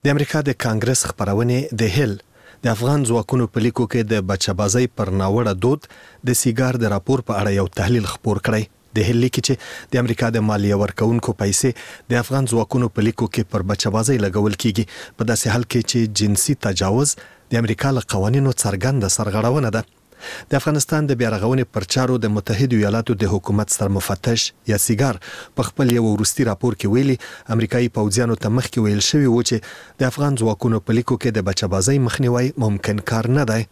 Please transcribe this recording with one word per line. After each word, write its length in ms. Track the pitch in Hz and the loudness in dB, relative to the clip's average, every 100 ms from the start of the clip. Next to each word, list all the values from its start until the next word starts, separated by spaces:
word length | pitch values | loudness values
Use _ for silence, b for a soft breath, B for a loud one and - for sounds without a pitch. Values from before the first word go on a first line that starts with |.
د 80 | 143 | 2
امریکا 280 | 147 147 156 143 | 0 0 0 0
د 80 | 131 | -2
کانګرس 400 | 120 110 110 127 - | -2 0 0 0 -2
خپرونې 640 | - 98 101 120 123 151 104 | -4 0 2 2 0 -2 -2
د 120 | 110 | 0
هیل 180 | 92 127 98 B B B B | 2 0 -2 B B B B
د 20 | 120 | -2
افغان 340 | 110 120 147 123 | 0 2 2 2
ځواکونو 360 | 117 107 127 117 | 0 0 0 0
په 100 | 117 117 | 0 0
لیکو 200 | 113 117 | 0 0
کې 180 | 123 107 | 0 0
د 160 | 110 95 | -2 0
بچه‌بازۍ 600 | 95 - 92 101 117 127 - | -2 -2 -2 0 0 0 -2
پر 140 | 98 95 | -2 0
ناوړه 340 | 95 107 113 95 | 0 0 0 0
دود 240 | 117 147 - B B B 123 | 0 0 -4 B B B -2
د 80 | 123 | 0
سیګار 380 | 127 117 127 127 | 0 0 0 0
د 100 | 110 | 0
راپور 280 | 101 - 131 113 | 0 0 -2 0
په 80 | 101 | -2
اړه 160 | 104 98 | 0 0
یو 40 | 92 - | -2 -2
تحلیل 300 | 98 120 98 | 0 0 0
خپور 300 | - 113 104 - | -4 -2 -2 0
کړی. 200 | 110 104 _ _ 107 | -2 -4 _ _ -2
د 100 | 107 | 2
هیل 100 | 117 | 2
لیکي 200 | 123 - - | 2 0 -2
چې 80 | 131 B B B 131 | -4 B B B 0
د 80 | |
امریکا 260 | 123 117 117 113 | 0 0 0 0
د 100 | 107 | 0
مالیه 300 | 104 101 101 | 2 2 2
ورکوونکو 540 | 101 - 113 120 - 107 | 0 0 0 0 -2 -2
پیسې 300 | 101 95 131 - B B - | 0 2 0 -2 B B -2
د 100 | 120 | -2
افغان 300 | 113 135 131 | 0 -2 0
ځواکونو 400 | 113 104 127 120 | 0 0 0 0
په 140 | - 107 | 0 0
لیکو 240 | - 110 | 0 -2
کې 200 | - 107 104 | -2 -2 -4
پر 100 | 90 | -2
بچه‌بازۍ 440 | 101 107 104 113 131 101 | -2 0 0 0 0 0
لګول 340 | 98 104 101 | 0 0 0
کیږي، 220 | 117 101 107 B B - | 0 0 -4 B B -6
په 160 | 117 | -2
داسې 140 | 110 120 110 | 0 0 0
حال 120 | 120 | 0
کې 80 | 120 110 | -2 0
چې 80 | 123 113 101 | 0 0 0
جنسي 380 | 104 98 - 143 110 | 0 2 0 -2 -2
تجاوز 500 | 90 95 113 147 - B B B | 0 0 2 0 -4 B B B
د 140 | 113 | -2
امریکا 340 | 113 107 139 131 | 0 0 0 0
له 100 | - 101 | -2 -2
قوانینو 400 | 101 135 139 120 | 2 2 2 0
څرګنده 520 | - 95 123 139 98 - | -2 -2 0 0 0 0
سرغړونه 580 | 107 101 110 143 120 110 | 0 0 2 2 0 -2
ده. 60 | - _ _ B B B B | -6 _ _ B B B B
د 60 | 139 | 0
افغانستان 500 | - 147 - 156 147 | 2 0 0 0 0
د 100 | 123 | 0
بیا 100 | 117 | 0
رغونې 400 | 107 110 131 120 107 | 0 2 0 0 -4
پر 80 | 92 | -2
چارو 200 | 131 127 127 | 0 2 2
د 80 | 107 107 | 0 -2
متحدو 400 | - 104 131 117 | -2 0 2 4
ایالاتو 340 | 104 110 113 107 | 2 0 0 0
د 100 | 104 | 0
حکومت 420 | 98 - 104 107 | 0 0 -2 0
سر 160 | - 98 98 | -2 0 -2
مفتش 480 | - 98 - 117 - _ - | -2 -4 0 0 -2 _ -2
یا 80 | 104 | -2
سیګار 340 | - 110 135 95 B B B - | 0 2 0 -2 B B B -6
په 100 | 113 | -4
خپل 240 | - 131 120 | 0 2 2
یو 100 | 110 | 2
وروستي 420 | 104 107 - 120 | 2 0 0 0
راپور 280 | 98 123 104 | 0 -2 -2
کې 80 | 101 | 0
ویلي، 240 | 113 139 127 B B - 110 | 2 2 0 B B -4 -2
امریکایي 360 | 110 123 123 - | 0 0 0 0
پوځیانو 420 | 104 101 117 113 107 | 0 0 0 0 0
ته 80 | 120 | -2
مخکې 220 | 127 - 107 | -2 0 2
ویل 200 | 104 - | 2 2
شوي 180 | 151 135 | 2 4
وو 160 | 117 117 | 2 2
چې 60 | 113 B B B - | -2 B B B -2
د 100 | 127 | -2
افغان 300 | 135 143 131 | 0 -2 2
ځواکونو 420 | 113 107 123 110 - | 0 0 0 0 0
په 120 | 113 | -2
لیکو 220 | 120 123 | 0 -2
کې 80 | 127 110 | 0 0
د 120 | 95 | -2
بچه‌بازۍ 520 | 95 98 95 98 139 123 | -2 0 0 2 2 0
مخنیوی 440 | - 127 120 127 147 110 | 0 0 2 0 0 -2
ممکن 420 | 101 - 104 - | 0 -2 -4 -2
کار 200 | 110 113 135 | -2 2 0
نه 100 | 123 | 2
دی. 80 | 110 107 | -2 -4